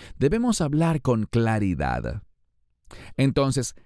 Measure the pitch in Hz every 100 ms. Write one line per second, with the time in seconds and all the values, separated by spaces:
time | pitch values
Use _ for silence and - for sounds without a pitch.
0 | - - 131 220 240 214 156 147 165 156
1 | 131 117 107 117 113 110 101 76 69 60
2 | 57 107 - _ _ _ _ _ - -
3 | - - 135 135 135 131 123 -